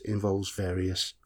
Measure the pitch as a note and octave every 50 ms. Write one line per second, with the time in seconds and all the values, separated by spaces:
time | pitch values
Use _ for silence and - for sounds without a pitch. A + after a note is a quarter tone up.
0 | - - G#2+ G2+ G2 G2+ F#2+ G2 G2 - - - G2 F#2 F2+ F#2 F#2 F#2 F#2 -
1 | - - - _ _